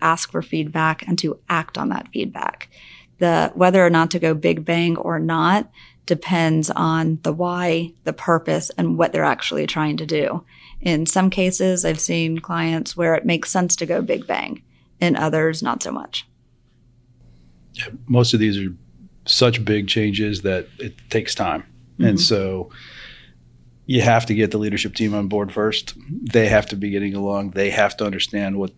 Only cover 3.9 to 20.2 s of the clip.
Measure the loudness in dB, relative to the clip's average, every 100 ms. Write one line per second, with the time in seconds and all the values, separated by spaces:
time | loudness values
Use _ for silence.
3.9 | 6 2 0 0 0 0 0 0 0 0
4.9 | 0 -2 -2 0 2 2 2 0 _ -20
5.9 | _ -2 -2 0 2 2 2 0 0 0
6.9 | 2 0 0 -2 -2 -2 -2 0 0 -2
7.9 | -8 -8 -6 2 2 2 -2 -2 -2 0
8.9 | 2 2 2 0 0 -2 -4 -4 -2 -2
9.9 | -2 -2 -2 -2 -4 -10 -20 -20 -6 -2
10.9 | 0 2 2 2 2 0 2 0 2 0
11.9 | 0 -2 0 0 -2 -4 -2 -2 -2 -4
12.9 | -2 2 2 2 0 0 0 0 0 0
13.9 | -2 0 -4 -2 -6 -6 -10 _ _ _
14.9 | -2 0 2 0 2 0 0 -4 -4 -4
15.9 | -6 -8 -12 -12 _ _ _ _ _ _
16.9 | _ _ _ -20 -20 -20 _ -20 -14 -14
17.9 | -12 2 4 4 4 2 0 -6 -10 -20
18.9 | -20 -20 -16 -2 4 4 2 0 0 0
19.9 | 0 0 0